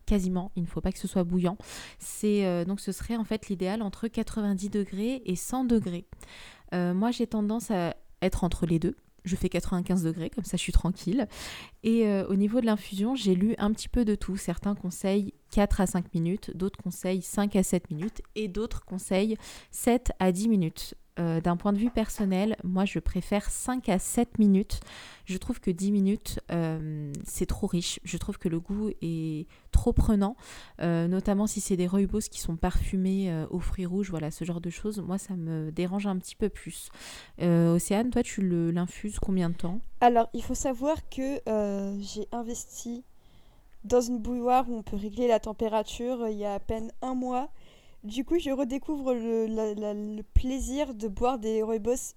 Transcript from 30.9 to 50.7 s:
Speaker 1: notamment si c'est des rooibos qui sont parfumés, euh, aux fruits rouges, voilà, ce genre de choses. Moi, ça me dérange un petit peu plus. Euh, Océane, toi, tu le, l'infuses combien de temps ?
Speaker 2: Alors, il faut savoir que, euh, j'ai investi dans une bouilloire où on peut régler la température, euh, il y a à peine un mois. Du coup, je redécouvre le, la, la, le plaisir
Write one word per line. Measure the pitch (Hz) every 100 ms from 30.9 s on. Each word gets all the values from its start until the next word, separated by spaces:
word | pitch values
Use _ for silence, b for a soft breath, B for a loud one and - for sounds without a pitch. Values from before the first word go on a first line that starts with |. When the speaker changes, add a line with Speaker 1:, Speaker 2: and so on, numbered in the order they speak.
| 170 170
Speaker 1:
notamment | 185 196 196 214
si | -
c'est | - 185
des | 180
rooibos | 196 196 208 -
qui | -
sont | - 165
parfumés, | 180 - - 190 185 190 190
euh, | 160 156
aux | 180
fruits | - - 175
rouges, | 185 196
voilà, | 165 151
ce | - 165
genre | 170
de | 175
choses. | 165 208 208
Moi, | 165 196
ça | - 185
me | 160 160 156
dérange | 160 180 196 202
un | 185
petit | - -
peu | 208
plus. | - - - - B B B B -
Euh, | 175 170 170 170
Océane, | - 202 247
toi, | 233
tu | 233 -
le, | 190 170 170
l'infuses | 175 175 - 208 208
combien | - 190 170
de | 170
temps ? | 175 202 - -
Speaker 2:
Alors, | 240 233 233
il | -
faut | - 254
savoir | 277 233 277 311 -
que, | - 262 285 -
euh, | 214 202 196 196 202
j'ai | 202 214 208
investi | 240 233 240 - - 240 240 - - b b b b b b
dans | 202 247
une | 240 240
bouilloire | 220 247 240 254 247
où | 233
on |
peut | 208 202
régler | 208 208 247
la | 214
température, | 220 208 220 220 214 - 247 247
euh, | 226
il | 208
y | 202
a |
à | 202
peine | - 220 226 -
un | 254 254
mois. | 254 247 294 - b b b b
Du | 208 226 254
coup, | 339
je | 294
redécouvre | 269 269 277 - - 262
le, | 247 226 226 220
la, | 220 214 208
la, | 208
le | 208 208 214
plaisir | 220 - 254 262 226